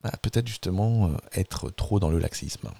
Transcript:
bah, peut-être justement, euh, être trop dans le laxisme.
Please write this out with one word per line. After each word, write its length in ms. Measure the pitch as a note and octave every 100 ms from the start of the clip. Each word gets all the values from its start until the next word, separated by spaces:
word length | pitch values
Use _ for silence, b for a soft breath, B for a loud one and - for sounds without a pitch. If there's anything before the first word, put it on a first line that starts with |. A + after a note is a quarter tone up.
bah, 80 | - -
peut-être 260 | - A#2 A#2+
justement, 580 | G#2+ F#2 F#2 A2 A#2 F2+
euh, 40 | D2 -
être 380 | - F2+ - C#2
trop 320 | - - G2+
dans 80 | D#2
le 100 | E2
laxisme. 520 | E2 - C#2+ - - -